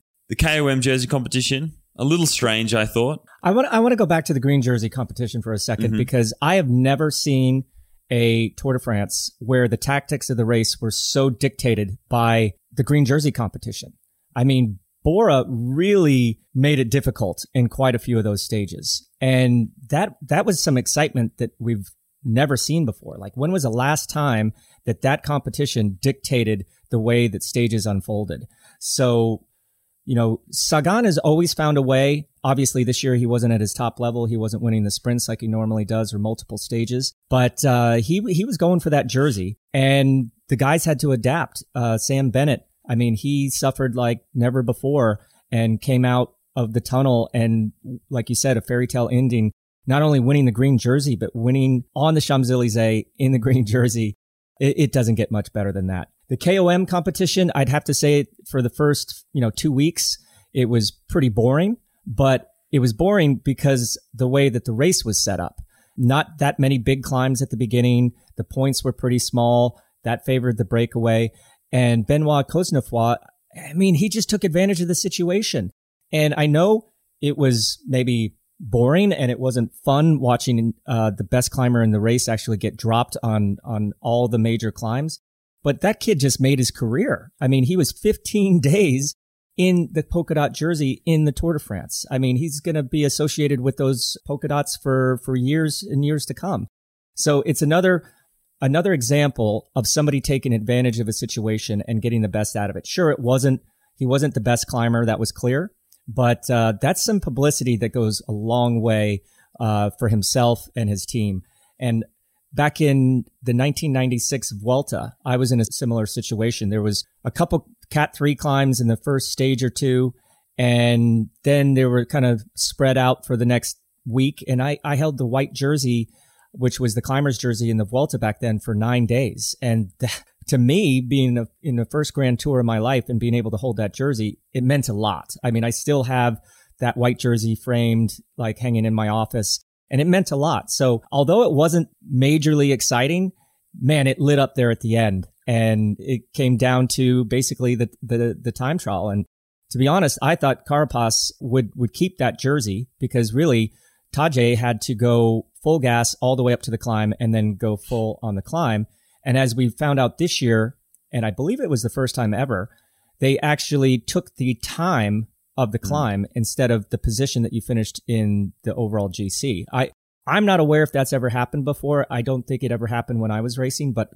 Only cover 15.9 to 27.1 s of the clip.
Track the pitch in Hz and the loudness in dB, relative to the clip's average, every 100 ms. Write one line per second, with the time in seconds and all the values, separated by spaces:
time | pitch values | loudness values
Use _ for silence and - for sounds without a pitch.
15.9 | 202 156 131 120 107 _ 127 143 147 117 | 4 4 4 2 -2 _ 0 2 2 0
16.9 | 139 127 - 98 82 - 127 120 - 131 | 0 -2 -2 -4 -6 -4 0 0 2 0
17.9 | 117 - 117 107 101 - 110 98 92 - | 0 -2 0 0 -2 -4 -4 -6 -8 -8
18.9 | - - _ 131 131 127 120 110 - 127 | -8 -10 _ 0 2 4 2 0 -6 -4
19.9 | 143 208 - 143 147 208 170 - 131 113 | -2 -2 -6 -2 0 0 0 0 0 0
20.9 | - 151 123 117 - 120 - 117 113 92 | 0 0 0 -2 -4 -8 -6 -4 -4 -6
21.9 | - _ _ 131 113 143 131 - 160 135 | -18 _ _ -2 0 2 0 0 -2 -2
22.9 | - - - 98 127 151 185 131 117 135 | -4 -12 -16 -14 -6 -2 -2 -2 0 0
23.9 | 151 - 151 143 110 107 - _ _ - | -2 -4 -2 0 0 0 -4 _ _ -6
24.9 | 110 135 151 - 143 131 - 143 120 104 | -2 -2 -2 -2 -4 -4 -4 -2 0 -2
25.9 | 95 139 135 - 127 110 104 98 _ _ | 0 -2 -4 -2 0 0 -2 -6 _ _
26.9 | 120 110 | -2 2